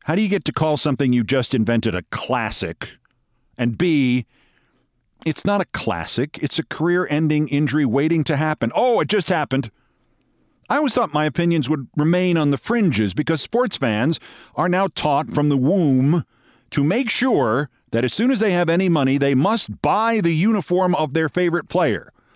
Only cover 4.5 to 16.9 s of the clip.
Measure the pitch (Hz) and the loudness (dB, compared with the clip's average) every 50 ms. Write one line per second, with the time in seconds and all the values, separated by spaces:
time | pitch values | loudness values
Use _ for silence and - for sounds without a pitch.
4.5 | _ _ _ _ _ _ _ _ _ _ _ _ _ _ - 160 143 - - 202 | _ _ _ _ _ _ _ _ _ _ _ _ _ _ -6 -4 -4 -2 -2 -2
5.5 | 202 202 175 - - - - - 90 85 80 - - - 131 147 - - - 135 | 0 -2 -2 -4 -6 -6 -4 -4 -4 -4 -4 -4 -4 -4 -4 -4 -4 -6 -6 -4
6.5 | - - - - - - 151 175 175 180 180 - 147 151 160 151 156 151 151 135 | -4 -4 -6 -6 -6 -4 0 0 0 0 0 0 0 0 2 2 2 0 0 0
7.5 | 143 143 156 131 123 156 147 120 107 139 151 160 170 165 139 - 151 139 156 156 | 0 0 0 0 0 0 0 0 0 0 0 2 0 0 0 0 0 0 0 -2
8.5 | 156 - - 127 - 190 240 254 233 196 160 131 208 208 170 - 185 160 - - | -2 -2 -4 -2 0 0 2 2 2 0 0 0 -2 -2 0 0 0 0 0 -2
9.5 | 139 135 - - - _ _ _ _ _ _ _ _ _ _ _ _ _ _ _ | -2 -4 -4 -6 -10 _ _ _ _ _ _ _ _ _ _ _ _ _ _ _
10.5 | _ _ _ - 240 285 302 262 - 254 226 156 143 151 151 151 - - 170 170 | _ _ _ -2 0 0 0 0 0 0 0 0 0 0 0 0 0 0 0 2
11.5 | 170 160 123 120 151 135 131 - - 147 151 160 170 180 185 180 170 165 151 143 | 2 0 0 -2 -2 -4 -6 -6 -2 0 2 2 2 2 2 2 2 2 2 0
12.5 | 143 131 - - 233 240 214 175 117 101 107 98 90 127 151 - 165 147 - - | 0 -2 -2 -2 0 0 2 2 2 0 0 0 -2 -2 -2 -2 -2 -2 -2 -2
13.5 | - 240 254 202 - - 135 117 107 107 120 156 165 - - - - - - - | 0 0 0 0 -2 -2 -2 0 0 0 0 0 -2 -4 -8 -16 -20 -20 -20 -10
14.5 | - - 160 180 175 185 196 190 - - - 151 - - - - - 151 147 147 | -6 -4 -2 0 0 0 -2 -2 -2 -2 -2 0 0 0 -2 -2 -2 0 0 2
15.5 | 143 135 127 143 190 190 170 143 131 127 131 143 165 175 - - _ _ _ _ | 2 2 2 2 2 2 2 2 2 2 2 2 2 0 -2 -4 _ _ _ _
16.5 | _ _ _ _ - 147 139 151 | _ _ _ _ -2 0 0 2